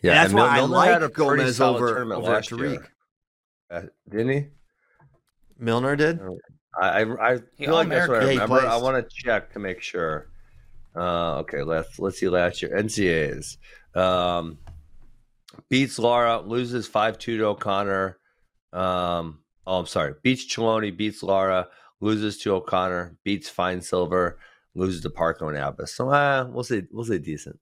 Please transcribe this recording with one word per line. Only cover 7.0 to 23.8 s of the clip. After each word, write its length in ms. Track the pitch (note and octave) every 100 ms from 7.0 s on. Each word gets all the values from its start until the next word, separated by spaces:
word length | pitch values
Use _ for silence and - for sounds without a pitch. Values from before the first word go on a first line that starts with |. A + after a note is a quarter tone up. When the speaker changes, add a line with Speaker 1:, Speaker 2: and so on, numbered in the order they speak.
Speaker 1:
I, 300 | A2 A#2+ A2+
I 40 | B2 A2 _
Speaker 3:
He 100 | C#3+
Speaker 1:
feel 80 |
like 140 | E3 E3
that's 200 | D#3 -
what 80 | A#2
I 40 |
Speaker 2:
All-American. 0 |
Yeah, 80 | C3
he 60 | C3
Speaker 1:
remember. 180 | A2 B2+
I 140 | B2+
Speaker 2:
plays. 120 | A#2
Speaker 1:
wanna 220 | B2+ C3 A#2
check 420 | - B2+ G#2+ -
to 60 | -
make 240 | G2 F2+
sure. 480 | - F2+ D#2+ D2+ - - - - - - - E2
Uh, 420 | F2 E2+ E2+ C#2+
okay, 220 | - D2
let's, 360 | C#2+ D#2+ E2 -
let's 200 | G2 -
see 100 | F#2+
last 340 | F2+ F2 -
year. 120 | F2+
N 140 | F#2 G#2+
C 200 | G#2+ F#2+
As. 500 | E2 D2 - D#2 - - - _
Um, 640 | F2+ F#2 F#2 F2+ F2 E2 D#2 - - - - - - _ _ - - -
beats 300 | C3 C3+ -
Lara, 420 | A#2 A#2+ A#2 A#2
loses 460 | F2+ A#2+ B2 B2 G#2+
five 300 | A2 A2 G#2+
two 200 | - A2+
to 60 | G#2+
O'Connor. 680 | G#2 - G2 G2+ F#2+ F#2+ F#2+ _ _ _ _ _
Um, 680 | F2+ F#2 F2+ F2+ F2 E2 D2+ _ _ -
oh, 120 | F#2
I'm 60 | E2+
sorry. 280 | - D2+ C#2+
Beats 220 | B2+ B2+ -
Cheloni, 500 | - A2+ A2 G#2+ F2
beats 260 | G#2+ G2+
Lara, 460 | F#2 G2 F#2+ F#2 F2+ - - _
loses 380 | G#2 G#2+ G#2+ G2+
to 160 | -
O'Connor, 640 | F#2+ - F#2+ F#2 F2+ F2 E2
beats 260 | - G2+ -
Fine 340 | - F2+ F2+